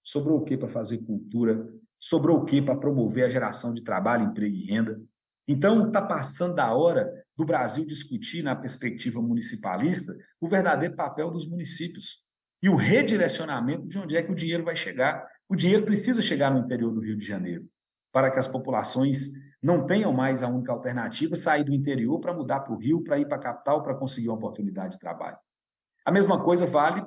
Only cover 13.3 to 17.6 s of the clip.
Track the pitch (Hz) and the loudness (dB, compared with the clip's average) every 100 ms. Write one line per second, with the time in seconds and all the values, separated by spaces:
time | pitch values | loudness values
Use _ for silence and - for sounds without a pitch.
13.3 | - 156 131 123 160 165 190 170 160 196 | 0 -4 -2 -2 -2 -6 -8 -2 -2 0
14.3 | 160 165 170 165 160 - 123 139 156 - | -2 -2 -2 -2 -4 -6 0 0 0 -10
15.3 | _ - 175 170 208 208 208 247 233 - | _ -4 2 4 4 4 0 2 0 0
16.3 | 143 139 131 117 120 113 110 107 104 101 | 2 2 2 0 0 0 -2 -4 -6 -6
17.3 | 95 87 85 | -6 -6 -8